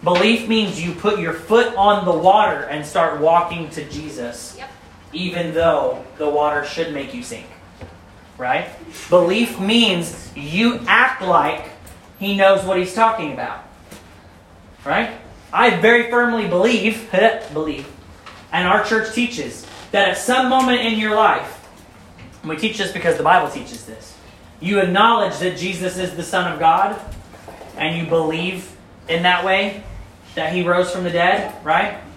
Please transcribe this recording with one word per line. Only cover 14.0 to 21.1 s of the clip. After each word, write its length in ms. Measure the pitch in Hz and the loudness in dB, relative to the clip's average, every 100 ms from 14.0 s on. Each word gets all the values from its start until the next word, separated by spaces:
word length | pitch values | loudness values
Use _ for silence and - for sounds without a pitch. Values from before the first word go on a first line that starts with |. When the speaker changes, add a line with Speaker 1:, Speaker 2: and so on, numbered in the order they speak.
| - - - - - - - - 139 | -20 -20 -20 -20 -20 -20 -20 -16 -4
Speaker 1:
Right? 240 | 175 226 - - - - | -2 -2 -8 -18 -20 -6
I 200 | 180 240 | 2 4
very 380 | 180 208 240 233 | 4 4 4 4
firmly 380 | 240 240 226 196 | 0 2 0 0
believe, 600 | 175 214 226 202 214 - | 2 2 2 0 -4 -2
<laughs> 420 | 185 220 - - | 2 4 2 -6
believe, 340 | 151 156 135 139 - - - - - - | -6 -6 -6 -12 -18 -20 -20 -20 -20 -6
and 140 | 170 180 | -2 2
our 160 | 208 208 | 2 2
church 280 | 220 220 | -2 -2
teaches, 520 | - 240 - - - - - - | -4 -4 -4 -10 -12 -18 -20 -4
that 160 | 202 196 | 0 0
at 80 | 196 | 0
some 320 | - 254 254 | 0 0 2
moment 320 | 262 247 240 | 2 2 0
in 180 | 226 220 | 0 -2
your 160 | 214 | 0